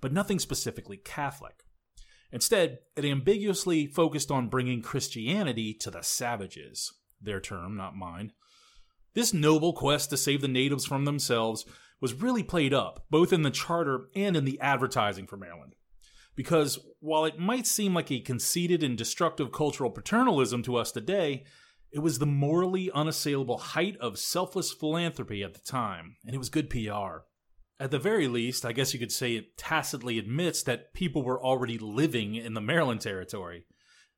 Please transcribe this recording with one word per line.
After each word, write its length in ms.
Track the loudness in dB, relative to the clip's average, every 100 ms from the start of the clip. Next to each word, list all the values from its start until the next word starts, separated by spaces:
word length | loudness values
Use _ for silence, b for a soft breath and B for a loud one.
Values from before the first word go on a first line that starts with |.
but 120 | -2
nothing 260 | 0 0 0
specifically 600 | -2 -4 -4 -8 -12 -16
Catholic. 680 | -12 -6 -6 -6 -16 -20 _ _ _ -20 b b b
Instead, 500 | -4 2 4 4 0 -12 -4
it 80 |
ambiguously 800 | -2 0 2 2 2 0 2 2 2
focused 440 | 2 2 2 0
on 180 | 0 2
bringing 340 | 0 0 -2
Christianity 920 | -2 -4 -4 -4 -2 0 0 0 -2
to 160 | -4 -8
the 120 | -6
savages, 920 | -4 -2 -2 -4 -6 -12 -14 -8 -8 -10 _ _
their 180 | -8 -6
term, 360 | -6 -8 -8 -8
not 200 | -8 -8
mine. 360 | -10 -10 -12 -14 b b b b b b _
This 180 | -2 0
noble 400 | 4 6 6 4
quest 380 | 2 2 2 2
to 60 | 0
save 260 | 2 2
the 60 | 2
natives 360 | 2 2 2
from 200 | 0 0
themselves 600 | 0 0 2 2 2 0 -8 B B B
was 140 | -4 -2
really 220 | 0 0
played 320 | 0 2 4
up, 320 | 2 0 -6 2
both 240 | 4 6
in 100 | 6
the 80 | 4
charter 580 | 0 0 0 2 0 -4
and 220 | -2 2 2
in 80 |
the 160 | 2 0
advertising 680 | 2 2 2 2 2 0 -8
for 100 | -14
Maryland. 360 | -14 -16 -18 -20 _ -20 b b b
Because 460 | -8 2 4 4 0 -8 -12
while 260 | 0 2
it 140 | 2 0
might 300 | 0 0 0
seem 260 | 2 2
like 160 | 2 0
a 100 | -4
conceited 640 | -2 -4 0 0 2 4
and 160 | 2 0
destructive 540 | -4 0 0 0 -4
cultural 380 | 0 0 0 -2
paternalism 720 | -4 0 4 6 6 4 2
to 120 | 0 0
us 140 | 0
today, 540 | -4 0 2 2 -2 B B B B B
it 40 | -2
was 200 | 0 2
the 60 |
morally 680 | 2 4 4 4 4 2 0
unassailable 640 | 0 0 0 0 0 0 -2
height 400 | -2 0 0 0
of 180 | -6 -4
selfless 540 | -2 -2 -2 -2 -4
philanthropy 720 | -4 -2 0 -2 -4 -6 -6
at 100 | -6
the 80 | -8
time, 560 | -6 -2 -2 -4 -8 -16
and 100 | -8
it 40 | -8
was 100 | -2
good 220 | -2 0
P 180 | -2 -2
R. 360 | -2 -4 -6 -14 _ _ -20 -20 _
At 120 | -4
the 80 | 0
very 300 | 2 2 2
least, 360 | 0 0 -2
I 80 | -4
guess 220 | 0 0
you 40 | -2
could 140 | -4
say 220 | -2 -2
it 240 | -2 -4 -12
tacitly 600 | -2 -2 -2 -6 -4 -4
admits 440 | -2 -2 -2 -2
that 320 | -2 -2 -4
people 280 | -4 -2 0
were 160 | -2 0
already 380 | 2 2 0 -4
living 580 | -4 0 2 2 -2
in 200 | -4 -6
the 80 | -4
Maryland 400 | 0 2 2 0
territory. 640 | -4 -6 -6 -10 -10 -12 -18 b b b b